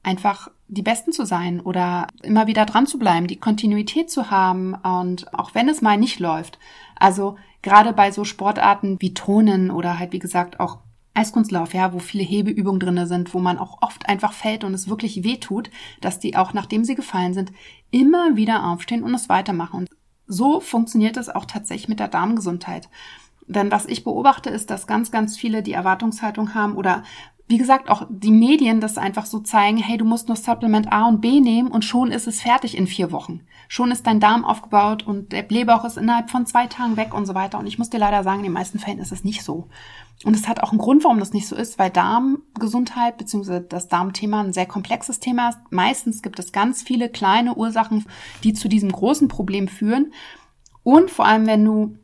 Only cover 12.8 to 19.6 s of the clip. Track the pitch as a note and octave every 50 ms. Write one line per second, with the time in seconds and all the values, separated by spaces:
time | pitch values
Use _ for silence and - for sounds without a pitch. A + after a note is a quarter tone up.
12.8 | F#3 F3+ F3 F3 F3 E3+ F3 F3+ F3 F3 - F3+ F3+ F3+ F3+ - G3 - - _
13.8 | - - - - - - - F#3+ G#3+ G#3 - - - G#3+ G#3+ G#3+ G#3+ G3 F#3+ F#3+
14.8 | F#3+ F#3 G#3+ G#3+ A#3 G#3+ - G3 F3 A3 B3+ - - - G3 A3 A#3 - - -
15.8 | - - - _ - F#3+ F#3+ - - G3+ - F#3 F#3 F#3+ - G#3 G3 - G#3+ G#3+
16.8 | A#3 A#3 C4+ C#4 C#4 - - F#3 F3+ F3+ F3+ F#3+ F#3+ F#3 - - - - - _
17.8 | _ _ - B3 C4 C#4+ E4+ F4 F4 E4 C4 G#3 A3 G#3 A3+ - - F3 F3 F3
18.8 | - - A#3+ A#3 - A3+ B3 A#3+ - - F#3 F#3 G3 - F#3+ E3